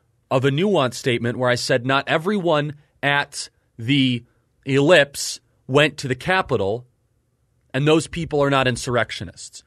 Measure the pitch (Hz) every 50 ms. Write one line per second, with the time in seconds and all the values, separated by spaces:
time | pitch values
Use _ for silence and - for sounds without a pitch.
0 | _ _ _ _ _ - 123 135 120 139 135 147 190 214 190 156 131 123 - -
1 | - 139 120 117 113 120 127 120 127 123 123 120 - - 143 127 120 131 135 139
2 | - 117 147 160 156 196 214 202 165 175 156 147 147 151 147 - _ _ _ -
3 | - 143 143 143 - - - - - - _ _ _ _ _ - 113 117 143 139
4 | 131 127 123 117 - _ _ _ _ _ _ _ - 135 131 139 139 160 185 156
5 | 139 - - - - - - - _ _ _ _ _ - 131 147 151 156 147 -
6 | - 123 127 123 - 175 185 190 185 - 131 101 98 98 110 123 123 _ _ _
7 | _ _ _ _ _ _ _ _ _ _ _ _ _ _ - 131 147 151 156 165
8 | - - - 175 160 - 151 143 139 139 139 131 131 127 120 117 - 131 120 117
9 | 110 - - - 101 85 - - - - - - _